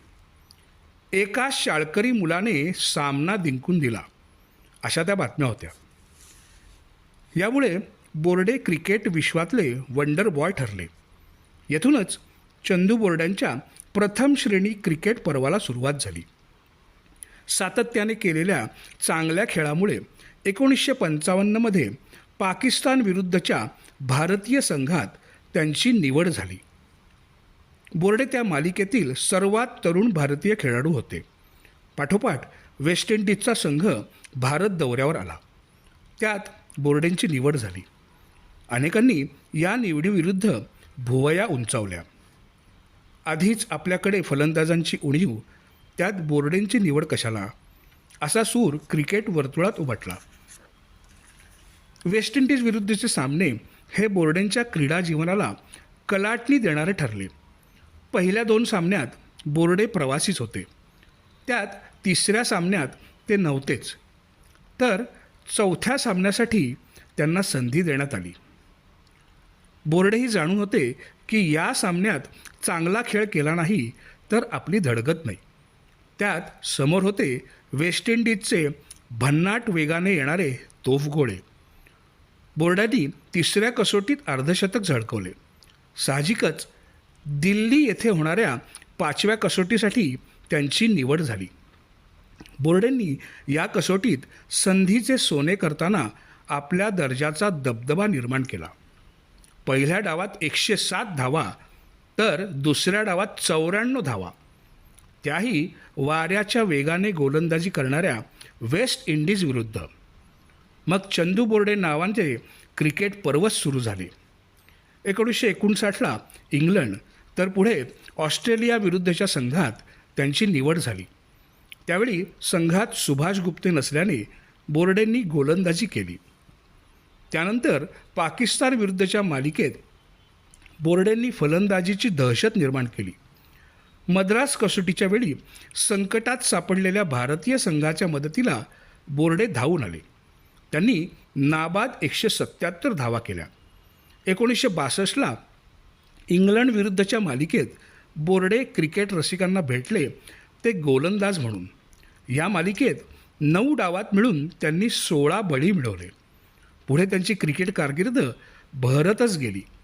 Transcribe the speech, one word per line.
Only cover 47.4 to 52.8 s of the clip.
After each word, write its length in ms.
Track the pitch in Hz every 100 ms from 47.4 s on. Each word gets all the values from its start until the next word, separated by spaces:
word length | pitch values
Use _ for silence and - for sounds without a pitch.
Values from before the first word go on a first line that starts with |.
| 98 - _ - - _ _ -
असा 200 | 147 220
सूर 340 | 220 240 202 147 -
क्रिकेट 400 | 156 147 202 226
वर्तुळात 420 | 160 135 160 185 220
उमटला. 380 | 143 110 92 87 - - - - - _ _ - - - - - - - - - _ -
वेस्ट 320 | 175 220 214 285
इंडिज 260 | 262 277
विरुद्धचे 460 | 233 220